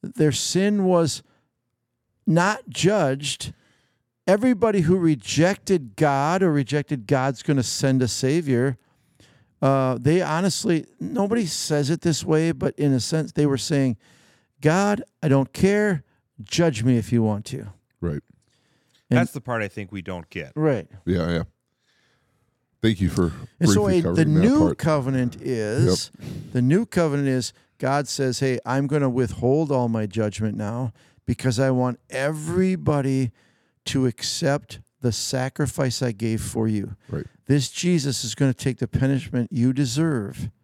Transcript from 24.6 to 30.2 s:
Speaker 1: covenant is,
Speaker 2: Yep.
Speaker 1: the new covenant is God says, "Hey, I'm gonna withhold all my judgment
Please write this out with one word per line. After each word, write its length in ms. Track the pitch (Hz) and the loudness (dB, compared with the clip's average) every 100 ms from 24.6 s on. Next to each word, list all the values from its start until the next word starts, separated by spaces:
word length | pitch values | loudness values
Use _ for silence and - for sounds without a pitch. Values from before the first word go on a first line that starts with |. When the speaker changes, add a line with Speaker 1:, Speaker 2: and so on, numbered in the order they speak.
| 311 - | 2 0
Speaker 1:
covenant 580 | 156 151 131 135 123 - | 0 0 0 -2 -2 -4
is, 720 | - 120 107 110 120 92 - - | -6 -4 -2 2 2 2 -2 -12
Speaker 2:
Yep. 320 | - - - | -14 -12 -6
Speaker 1:
the 100 | 127 | 0
new 220 | 123 170 233 | 2 2 2
covenant 420 | - 165 143 139 | 0 0 0 0
is 240 | 131 117 _ _ _ | -2 -4 _ _ _
God 300 | 131 139 135 | -2 -2 -2
says, 320 | - 131 117 | -2 -2 0
"Hey, 180 | 135 123 - | -2 -2 -2
I'm 200 | 131 139 | -2 0
gonna 220 | 151 139 | 0 0
withhold 600 | 123 120 - 120 143 156 | 0 -2 0 2 2 2
all 160 | 135 120 | 0 0
my 180 | 113 107 | -2 -2
judgment 500 | 107 | -2